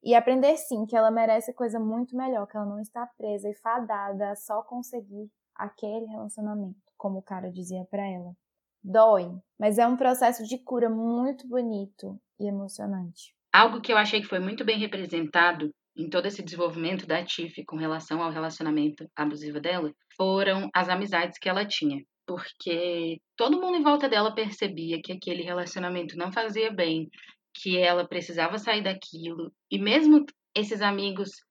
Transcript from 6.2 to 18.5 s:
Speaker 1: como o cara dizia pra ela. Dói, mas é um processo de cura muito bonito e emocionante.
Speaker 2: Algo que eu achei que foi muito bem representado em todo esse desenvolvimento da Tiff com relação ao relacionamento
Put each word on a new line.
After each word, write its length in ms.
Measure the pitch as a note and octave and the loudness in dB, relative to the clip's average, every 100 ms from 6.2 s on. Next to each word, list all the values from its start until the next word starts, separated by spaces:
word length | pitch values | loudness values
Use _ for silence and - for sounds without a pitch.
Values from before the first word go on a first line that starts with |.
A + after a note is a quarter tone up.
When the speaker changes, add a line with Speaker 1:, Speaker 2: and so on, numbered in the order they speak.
| G#3+ G#3+ G#3 G#3 F#3+ F#3 _ _ | -10 -8 -6 -6 -8 -10 _ _
Speaker 1:
como 240 | G3+ F#3+ | -8 -8
o 20 | |
cara 300 | F#3+ F#3 F#3 | -8 -10 -10
dizia 320 | F3+ F3+ F#3 F#3 | -10 -10 -10 -8
pra 160 | G3+ G3+ | -6 -6
ela. 240 | F3+ F3 F3+ _ _ _ _ | -8 -12 -18 _ _ _ _
Dói, 480 | G3 G3+ A3 G3+ F3 F3+ _ _ | 0 6 8 8 2 -10 _ _
mas 180 | G#3 G#3 | 0 4
é 80 | A#3+ | 4
um 120 | B3 | 6
processo 480 | B3+ B3+ B3 B3 A3 | 4 4 2 2 -6
de 120 | B3+ | -8
cura 300 | - B3+ A#3 | -4 0 0
muito 560 | A3+ A3+ A#3+ B3+ C4 C4 | 0 0 0 0 -4 -4
bonito 720 | B3 A#3+ G#3 G3 _ G3 G3 _ _ | -2 -2 -4 -8 _ -14 -14 _ _
e 80 | G#3 | -6
emocionante. 880 | G3+ G3 - G#3 G3 F3 - - _ _ | -4 -8 -8 -6 -6 -8 -12 -20 _ _
Speaker 2:
Algo 300 | F#3 A3+ A3+ | 6 6 4
que 100 | G#3+ | 2
eu 60 | G#3+ | 4
achei 240 | G#3 G#3+ | 4 0
que 60 | G#3 | -2
foi 120 | F#3 | -4
muito 240 | F#3 A3+ | -4 -4
bem 160 | A3 A3 | -2 0
representado 920 | G#3 F#3+ F3+ E3+ D#3 F3 F3 E3+ D3+ - _ - | -2 -4 -4 -4 0 4 4 4 -4 -8 _ -10
em 120 | E3 | -2
todo 180 | F3+ F#3 | -2 -2
esse 140 | G3+ | -6
desenvolvimento 680 | F3+ E3+ F3 D#3+ E3 F#3 - | -12 -4 -2 -2 -4 -4 -2
da 140 | E3 | -2
Tiff 420 | F3+ - E3 - D#3 | -2 -6 -8 -10 -10
com 100 | D#3 | -6
relação 480 | D#3+ D#3+ D#3+ D#3+ | -4 -4 -4 -4
ao 80 | E3 | -4
relacionamento 760 | D#3+ D#3+ | -4 -6